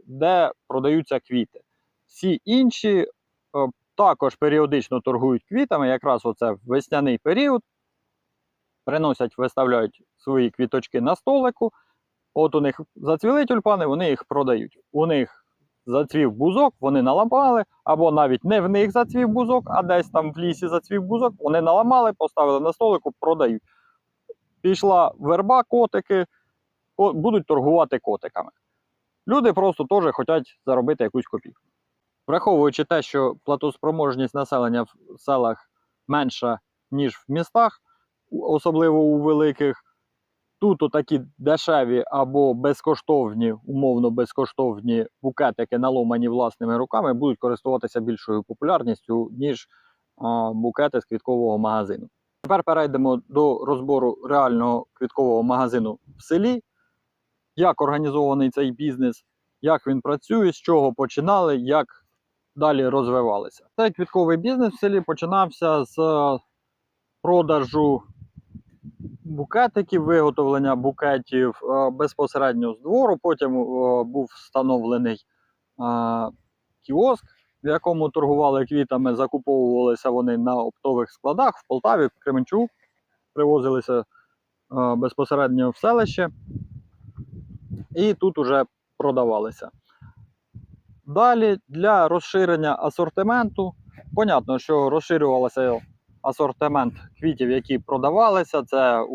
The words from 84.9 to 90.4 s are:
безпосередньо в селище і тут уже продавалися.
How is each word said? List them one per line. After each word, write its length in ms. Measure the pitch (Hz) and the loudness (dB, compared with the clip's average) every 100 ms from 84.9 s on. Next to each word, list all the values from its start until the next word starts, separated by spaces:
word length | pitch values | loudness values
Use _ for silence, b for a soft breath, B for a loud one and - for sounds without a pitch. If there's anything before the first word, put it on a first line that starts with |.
| 120 | 0
безпосередньо 760 | 127 - 139 143 135 127 127 | -2 -4 -2 0 0 2 0
в 80 | - | 0
селище 520 | 214 233 220 - 170 - - - - - - _ - - - - - - - - - 165 | 2 2 0 -2 -6 -6 -16 -14 -14 -20 -20 _ -20 -20 -18 -18 -20 -20 -16 -16 -10 -2
і 180 | 208 | 0
тут 240 | 196 190 160 | 0 -2 0
уже 280 | 127 139 127 _ _ - | 0 2 0 _ _ -6
продавалися. 720 | 139 131 120 110 110 - - - _ b b b - _ | -2 0 0 0 -4 -10 -18 -20 _ b b b -20 _